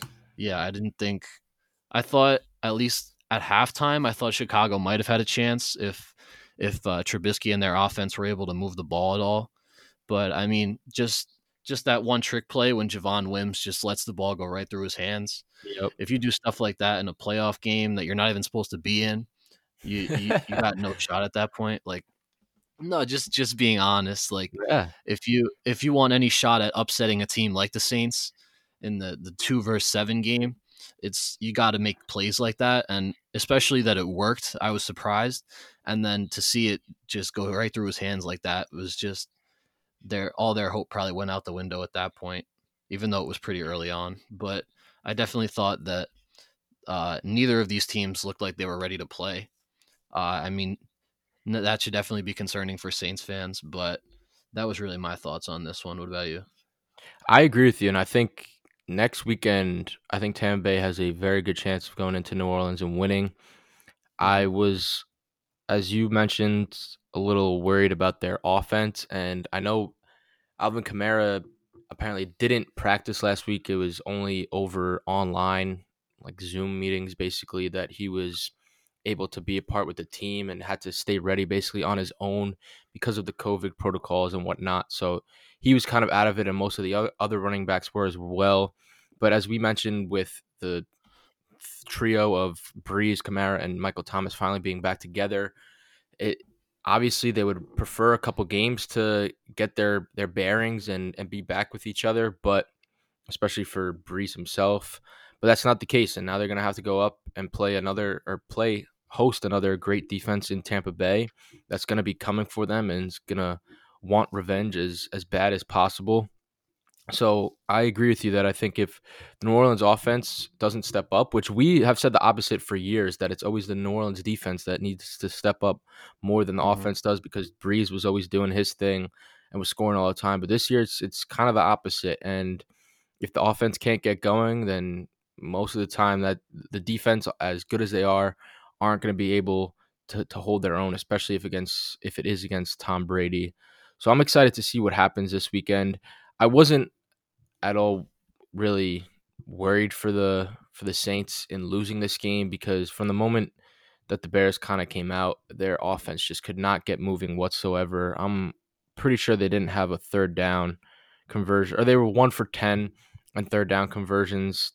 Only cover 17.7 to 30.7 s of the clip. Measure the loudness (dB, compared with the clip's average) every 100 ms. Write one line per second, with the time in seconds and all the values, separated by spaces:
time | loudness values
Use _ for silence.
17.7 | 0 0 -2 -2 0 0 0 -4 -4 -4
18.7 | -6 -2 0 0 -2 -6 _ _ _ _
19.7 | _ -8 -6 -4 -2 0 -2 -2 0 0
20.7 | 0 -4 -4 -4 -2 -2 -2 -4 -2 -4
21.7 | -4 -8 -10 -12 _ _ _ _ _ _
22.7 | -12 -4 -2 0 -2 -2 -2 0 2 4
23.7 | 4 4 2 0 -4 -4 -4 -6 -4 0
24.7 | 2 0 -6 -6 -4 2 2 2 0 -4
25.7 | 0 4 6 6 6 4 4 4 4 4
26.7 | 0 -2 0 2 2 0 0 0 0 -2
27.7 | -2 0 0 0 -2 -6 -10 _ _ _
28.7 | _ -6 -6 -6 -8 -12 -4 0 0 2
29.7 | 0 0 0 0 0 0 0 -2 -6 _